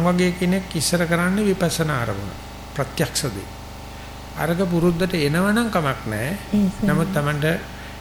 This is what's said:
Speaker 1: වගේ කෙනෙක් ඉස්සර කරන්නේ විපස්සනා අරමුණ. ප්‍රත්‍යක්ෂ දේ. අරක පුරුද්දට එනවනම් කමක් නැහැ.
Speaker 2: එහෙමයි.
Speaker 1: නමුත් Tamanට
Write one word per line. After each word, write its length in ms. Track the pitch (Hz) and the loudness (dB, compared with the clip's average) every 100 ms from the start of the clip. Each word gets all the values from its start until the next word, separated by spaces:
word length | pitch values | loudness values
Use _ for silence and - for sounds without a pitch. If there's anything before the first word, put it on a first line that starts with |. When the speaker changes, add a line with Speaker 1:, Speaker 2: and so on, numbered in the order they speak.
| 170 | 4
Speaker 1:
වගේ 260 | 175 180 | 4 2
කෙනෙක් 440 | 175 180 190 185 165 | 2 2 2 0 -2
ඉස්සර 300 | - 175 165 | 0 2 2
කරන්නේ 400 | 170 180 196 208 | 2 2 4 2
විපස්සනා 560 | 185 170 156 156 139 | 2 2 2 0 0
අරමුණ. 300 | 113 101 98 - - - - | -2 -2 -6 -10 -12 -14 -8
ප්‍රත්‍යක්ෂ 500 | - 131 - 151 - | -6 -4 -2 -2 -2
දේ. 260 | 135 98 - - - - - - - - - - | -4 -4 -8 -12 -14 -14 -14 -14 -14 -14 -10 -4
අරක 240 | 151 170 190 | -2 0 2
පුරුද්දට 440 | 170 175 165 185 | 2 2 2 0
එනවනම් 560 | 180 143 165 196 214 233 | 2 2 2 4 2 2
කමක් 300 | 196 143 127 - | 2 0 -2 -2
නැහැ. 320 | 107 127 196 - | -2 -2 -4 0
Speaker 2:
එහෙමයි. 180 | 208 190 - | 2 2 2
Speaker 1:
නමුත් 300 | 208 160 165 | 2 2 2
Tamanට 320 | 170 143 151 156 - - - - - | 0 0 0 0 0 -4 -12 -14 -14